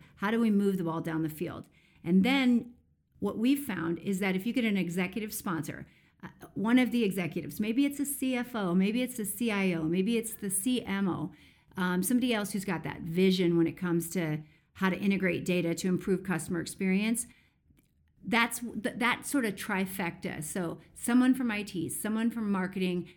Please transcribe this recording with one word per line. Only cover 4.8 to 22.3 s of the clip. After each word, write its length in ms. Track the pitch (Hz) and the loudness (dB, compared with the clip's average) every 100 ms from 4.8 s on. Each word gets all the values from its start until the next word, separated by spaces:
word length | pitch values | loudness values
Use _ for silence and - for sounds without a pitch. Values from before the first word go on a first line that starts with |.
| 175 175 185 220 214 | 0 -2 -2 -4 -6
sponsor, 520 | - 202 160 156 - - _ _ _ | -6 -4 -4 -6 -10 -16 _ _ _
uh, 40 | - - - | -18 -18 -12
one 260 | - 214 254 | -4 4 6
of 120 | 247 | 6
the 120 | 240 | 2
executives, 560 | 202 190 165 175 147 - | 2 0 -2 -4 -6 -4
maybe 260 | 214 233 285 | 0 2 2
it's 140 | 285 | 0
a 60 | 277 | -4
C 300 | - 262 247 | -2 -2 -2
F 200 | 247 220 | -4 -2
O, 180 | 190 | 2
maybe 280 | 180 196 240 | 4 4 2
it's 160 | 247 233 | -2 -4
the 80 | 202 | -6
C 260 | - 233 | -2 -2
I 220 | 202 190 | 2 2
O, 100 | 165 | 2
maybe 340 | 160 175 190 226 | 0 2 2 0
it's 180 | 226 - | -2 -6
the 140 | 196 | -4
C 340 | - 254 247 - | -2 0 0 0
M 220 | 196 196 | 0 0
O, 240 | 143 151 - - _ _ - | 0 -6 -10 -20 _ _ -4
um, 260 | 180 180 | 0 0
somebody 300 | 185 247 247 | 2 2 2
else 180 | 220 202 | 0 -2
who's 140 | 202 196 | -4 -4
got 180 | 165 | -4
that 180 | 151 - | -6 -8
vision 560 | 165 175 190 185 175 170 | -2 4 4 6 4 4
when 100 | 165 | 4
it 100 | - | 0
comes 320 | 180 170 165 | 0 0 0
to 280 | 185 160 151 - _ _ | -2 -2 -4 -6 _ _
how 160 | - 190 | -2 0
to 100 | 185 | 2
integrate 440 | 196 196 185 - - | 2 2 2 0 0
data 280 | 175 170 165 | 0 0 0
to 120 | 185 | 0
improve 360 | 180 - 185 | 0 0 -2
customer 380 | 185 160 - 170 | 0 -4 -2 -6
experience, 640 | - - 190 190 214 233 - - _ _ _ _ _ _ _ _ 190 | -6 -4 0 2 2 -2 -6 -14 _ _ _ _ _ _ _ _ 0
that's 340 | 226 233 - | 2 2 -2
th-, 360 | 233 214 196 202 | -8 -6 -6 0
that 280 | 240 - - | 0 0 -2
sort 200 | 285 220 | 0 0
of 100 | 196 | -4
trifecta. 880 | - 190 190 - 170 - 185 - | -4 -2 -2 -4 -6 -6 -8 -8
So 360 | 151 196 165 156 - - | -6 -4 -6 -6 -14 -8
someone 380 | - 247 254 | 2 4 6
from 180 | 262 240 | 4 0
I 120 | 208 | -2
T, 260 | 202 180 - | -4 -4 -4
someone 420 | - 214 220 233 | -4 -4 -2 -2